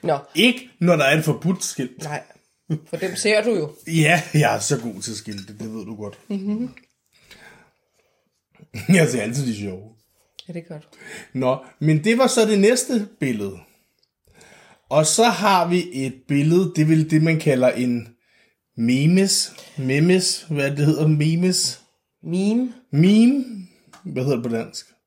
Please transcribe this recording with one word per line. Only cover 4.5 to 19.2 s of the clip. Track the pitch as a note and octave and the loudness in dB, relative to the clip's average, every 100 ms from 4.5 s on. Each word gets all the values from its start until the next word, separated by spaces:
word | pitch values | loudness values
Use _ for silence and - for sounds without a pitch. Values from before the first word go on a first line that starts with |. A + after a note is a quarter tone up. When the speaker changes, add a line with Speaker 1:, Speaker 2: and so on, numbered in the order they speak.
| A2 | 0
Speaker 2:
er | |
så | - C3+ | -2 -4
god | A#2 F#2+ | -4 -10
til | G2 G#2 | -12 -12
skilte, | - G2+ G2 G#2 | -12 -14 -14 -14
det | A2+ | -12
ved | A2 G2+ | -12 -12
du | G#2+ | -12
godt. | G#2 - _ | -14 -14 _
Speaker 1:
Mhm. | G3+ G3 G#3+ B3 - _ _ _ _ _ - - - _ _ _ _ _ _ _ _ _ _ - G#2+ - | -8 -6 -6 -6 -12 _ _ _ _ _ -20 -20 -20 _ _ _ _ _ _ _ _ _ _ -18 -14 0
Speaker 2:
Jeg | F3+ D3+ | 2 2
ser | B2 | 0
altid | G#2 B2+ C3 | -4 -6 -6
de | G#2 | -6
sjove. | G2+ F#2 G#2+ _ _ _ _ - - | -8 -10 -16 _ _ _ _ -20 -16
Speaker 1:
Ja, | |
det | E3+ E3 | -16 -14
gør | D3+ | -20
du. | - _ - - - | -20 _ -20 -20 -12
Speaker 2:
Nå, | B2+ B2+ C3 - _ | -4 -2 -2 -6 _
men | D3+ D#3 | 0 2
det | F3 A#3 | 2 2
var | B3+ | 2
så | A#3+ G#3+ | 2 2
det | G#3 | 4
næste | G3+ B3 - B3 G3+ _ | 4 2 0 -2 -4 _
billede. | C3+ A2 G2+ F#2 - _ _ _ _ _ _ _ - - _ _ _ | -4 -4 -6 -12 -20 _ _ _ _ _ _ _ -20 -20 _ _ _
Og | C#3 D#3 | 0 2
så | - | 4
har | A#3 F3+ G#3 F#3+ F3 | 2 2 2 2 2
vi | F3+ F3 | 0 -2
et | C3 C3+ - _ | -6 -6 -8 _
billede, | C#3+ D3 F3 F#3 E3+ | 0 4 2 2 0
det | |
er | D#3 | 2
vel | D#3+ D#3 | 2 4
det, | D#3 | 2
man | D#3+ D#3+ | 2 2
kalder | D#3 C3 B2+ | 0 2 2
en | A#2+ B2 A#2+ G#2 _ _ _ _ _ _ - | 2 -2 -4 -6 _ _ _ _ _ _ -4
memes. | A#2 B2+ D3+ F3+ | 0 2 4 4